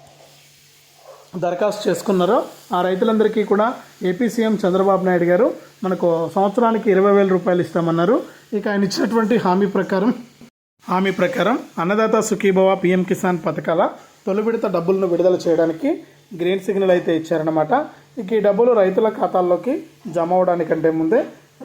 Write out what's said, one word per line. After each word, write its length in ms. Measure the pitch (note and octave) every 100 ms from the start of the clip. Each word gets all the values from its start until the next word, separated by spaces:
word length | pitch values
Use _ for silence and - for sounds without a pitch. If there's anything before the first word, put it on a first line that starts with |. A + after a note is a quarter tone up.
| - - - - - _ _ _ _ _ - - - F3+
దరఖాస్తు 380 | F3 F3 G#3 G3+ A3
చేసుకున్నారో 500 | E3+ - F#3+ F3+ B3+ - - - F#3
ఆ 20 | F#3
రైతులందరికీ 540 | F#3+ A3+ A3 G#3+ A3 G3+
కూడా 140 | G3+ A3 C4+ - - F#3
ఏపీ 160 | F3+ A#3+
సీఎం 200 | A3+ A3 G#3
చంద్రబాబు 420 | G3 F#3 G3 F#3+ F#3
నాయుడు 200 | F3+ E3+
గారు 140 | F3+ C#4 - - -
మనకు 240 | F#3 F3+ F3+ E3 E3
సంవత్సరానికి 520 | G3 G3+ G3+ A3+ A3 G#3+
ఇరవై 180 | F#3 G3+ G3+
వేల 100 | G3 F#3
రూపాయలు 260 | F3+ F3 E3
ఇస్తామన్నారు. 500 | F3+ E3 E3 F3 B3+ - - - G#3
ఇక 60 | G#3+
ఆయన 160 | G3+ G3
ఇచ్చినటువంటి 480 | - A#3+ A3+ G#3+ A3+
హామీ 240 | F#3+ F3+ G3+ G3
ప్రకారం, 340 | F3 F#3+ G#3+ - - - - _ _ _ -
హామీ 220 | F#3 G3 F#3
ప్రకారం 360 | F3+ A#3 F#3 C#4+ - -
అన్నదాత 340 | E3+ G#3+ A3 A3 G#3+
సుఖీభవ, 460 | F#3 G3+ F#3+ F#3+ F#3+
పీఎం 200 | F3+ F#3 F3+
కిసాన్ 300 | F#3+ F#3+ F3+ G3+
పథకాల 360 | E3 E3+ E3+ D#4 - - _ -
తొలి 160 | G3 G#3+
విడత 200 | A3+ A3+
డబ్బులను 320 | F3+ E3 F#3+ F#3+
విడుదల 240 | E3+ F3+ F3 E3+
చేయడానికి 420 | D#3+ E3 D#3+ C#4 - - - _ F3
గ్రీన్ 200 | E3+ F#3+ F#3+
సిగ్నల్ 260 | G3 F#3+ F3+
అయితే 160 | F3 D#3+
ఇచ్చారన్నమాట. 520 | D#3+ D#3+ D#3+ D#3+ D3+ B3+ D4+ - - -
ఇక 80 | F#3 A3
ఈ 20 | G3+
డబ్బులు 220 | G3 A#3+ A#3
రైతుల 280 | F#3+ F#3+ A3 G#3+
ఖాతాల్లోకి 540 | F#3 F#3+ F3+ F3 B3 D#4 - - G3
జమ 200 | E3 E3 F#3
అవడానికంటే 520 | F#3 E3+ D#3+ D#3+ D#3+ D#3+
ముందే 220 | D#3+ A#3+ - - _ -